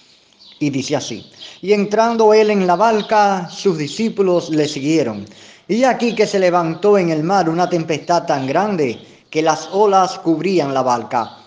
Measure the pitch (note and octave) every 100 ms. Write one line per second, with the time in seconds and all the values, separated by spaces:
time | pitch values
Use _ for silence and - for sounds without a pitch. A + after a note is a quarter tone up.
0 | _ _ _ _ - - D3 C3 C3 C#3+
1 | - G#2 - - - - F3+ G#3 G3+ G#3+
2 | A#3 A3+ G#3+ G#3+ G#3+ G#3 F3+ F3 A3+ G#3+
3 | G3 G#3+ G3+ F#3 E3 - G3 D#3+ C#3+ -
4 | A3 F#3 F#3+ F3 D#3 D3+ C#3+ C#3+ C#3+ D#3+
5 | A#2 G2+ G2+ - - - - A3 C4 A3
6 | A#3 G3+ G3+ G3+ F3+ F3 D#3+ D#3+ G#3 G3+
7 | E3+ D#3 E3 G3 D#3+ E3 F3 E3+ D#3+ D3
8 | - E3+ E3+ D#3+ C3+ D#3+ G#3+ F3 C3 G2+
9 | - - - D#3 D#3+ D3+ - F#3+ G#3+ F#3+
10 | F3 - E3 D#3 F3 F3+ C#3 C3+ B2+ A#2+
11 | A2+ B2 G#2+ -